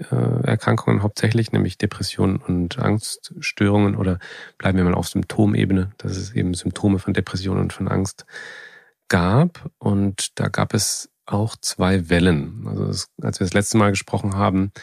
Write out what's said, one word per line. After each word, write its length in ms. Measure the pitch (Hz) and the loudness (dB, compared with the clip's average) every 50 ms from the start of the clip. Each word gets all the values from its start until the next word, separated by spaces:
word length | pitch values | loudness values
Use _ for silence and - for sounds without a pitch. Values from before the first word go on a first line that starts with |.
| - - | -6 -2
äh, 360 | - - - 120 120 120 - | -2 0 2 2 0 0 0
Erkrankungen 560 | - 110 107 - 110 113 113 - 117 113 101 98 | 0 0 0 0 0 0 0 2 2 2 2 2
hauptsächlich, 500 | 104 - - - 107 113 117 113 - - | 0 -2 0 0 2 2 2 0 0 0
nämlich 240 | 107 98 92 90 | 0 0 0 -2
Depressionen 640 | - - 101 - - - - - - 98 95 95 - | -2 -4 -4 -4 -4 -6 -6 -2 0 2 2 2 0
und 400 | - - 92 90 87 87 - - | -2 -2 0 0 0 -2 -2 -2
Angststörungen 1160 | 110 101 104 107 - - - - - - - 175 156 - - - 104 101 101 101 101 101 101 | 0 0 0 0 -2 -4 -10 -12 -14 -16 -16 -10 -8 -8 -2 0 2 4 4 4 4 4 2
oder 240 | 107 98 92 90 90 - - - - - - - | 2 0 0 0 -2 -4 -10 -16 -18 -18 -18 -10
bleiben 220 | - - 98 92 95 | -4 -2 0 2 4
wir 60 | 90 | 4
mal 100 | 87 90 | 4 2
auf 140 | - - - | 2 -2 -2
Symptomebene, 840 | - 98 92 - - - 107 104 107 113 107 95 95 92 92 98 - - | -2 -2 -4 0 2 2 4 4 4 2 2 2 2 2 2 0 -4 -8
dass 180 | - 98 95 | -8 -6 -6
es 160 | 92 95 98 113 | -6 -8 -4 -2
eben 220 | 113 101 90 90 | -2 0 0 -2
Symptome 440 | 85 - - - - - 104 98 92 | -2 -4 -4 -4 0 2 2 2 2
von 140 | - - 92 | 0 0 -2
Depressionen 480 | 95 92 - - 90 95 95 95 98 | -2 -2 -2 -4 -4 -2 -2 0 0
und 140 | 95 92 - | 0 -2 -2
von 140 | - 98 98 | -4 -4 0
Angst 360 | 98 95 95 95 - - - _ - - - - - - - - - - - _ _ _ _ - | 0 0 0 -2 -4 -10 -18 _ -18 -18 -16 -16 -18 -18 -20 -20 -20 -20 -20 _ _ _ _ 0
gab. 600 | - 90 87 90 104 135 165 175 - - - - - | 0 2 2 4 4 4 4 2 0 -4 -12 -16 -16
Und 640 | _ - 110 101 98 101 98 98 - - - - - | _ -2 0 2 2 2 0 0 -4 -6 -8 -6 -4
da 80 | 107 101 | -4 -2
gab 240 | - - 98 - - | -2 -2 -2 0 0
es 380 | 107 - - - - - - _ _ _ | 0 0 -2 -4 -6 -8 -12 _ _ _
auch 300 | - - 101 110 113 - - | -4 -2 0 0 -2 -4 -6
zwei 480 | - - - - 95 92 98 95 85 78 | -8 -8 -2 0 2 2 2 2 2 2
Wellen. 580 | 87 85 87 95 85 73 71 - - - 53 | 2 4 4 4 4 2 0 -4 -8 -10 -8
Also 180 | - - 101 101 | -6 -4 -2 -2
es, 240 | 98 98 92 - - _ - | -2 -2 -4 -6 -8 _ -6
als 180 | - 113 107 - | -4 -4 -2 -2
wir 60 | 101 | -2
das 80 | 90 87 | 0 0
letzte 240 | 104 101 - - | 0 0 2 2
Mal 140 | 110 104 104 | 4 4 4
gesprochen 440 | 98 92 - - - 101 - 101 95 | 2 0 -2 -4 -4 -4 -2 -2 0
haben, 380 | 98 101 98 92 95 98 101 - - | 0 0 2 2 2 0 0 -4 -8